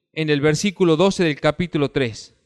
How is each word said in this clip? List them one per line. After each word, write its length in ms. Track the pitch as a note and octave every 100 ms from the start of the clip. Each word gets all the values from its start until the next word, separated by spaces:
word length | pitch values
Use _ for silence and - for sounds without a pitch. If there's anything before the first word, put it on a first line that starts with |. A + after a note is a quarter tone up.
| _
en 160 | D#3 D#3
el 120 | D3
versículo 540 | D3+ D3+ G3+ F3+ F3 D#3
doce 280 | G3 F#3+
del 160 | E3 C#3+
capítulo 500 | D3+ - F3 D#3 C#3
tres. 460 | C#3+ A#2+ G#2 - _